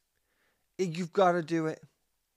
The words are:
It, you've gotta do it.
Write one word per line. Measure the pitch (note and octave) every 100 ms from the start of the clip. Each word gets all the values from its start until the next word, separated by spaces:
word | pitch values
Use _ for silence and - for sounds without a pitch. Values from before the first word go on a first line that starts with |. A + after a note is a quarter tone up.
| _ _ _ _ _ _ _ -
It, | F#3 D#3+
you've | F3
gotta | G3 F#3 F3
do | D3+ E3 D#3
it. | - - _ _ _ _